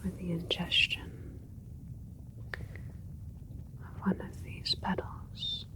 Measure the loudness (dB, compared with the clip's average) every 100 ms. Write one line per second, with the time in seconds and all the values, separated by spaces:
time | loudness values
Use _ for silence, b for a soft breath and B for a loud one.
0 | 0 0 2 2 4 2 6 8 8 4
1 | -2 -6 -6 -8 -8 -8 -8 -8 -6 -6
2 | -6 -8 -8 -8 -4 -4 -4 -4 -6 -6
3 | -8 -6 -8 -8 -8 -6 -6 -8 -8 2
4 | 4 4 2 -4 -6 -4 2 4 6 4
5 | 2 -4 -6 -2 0 0 -2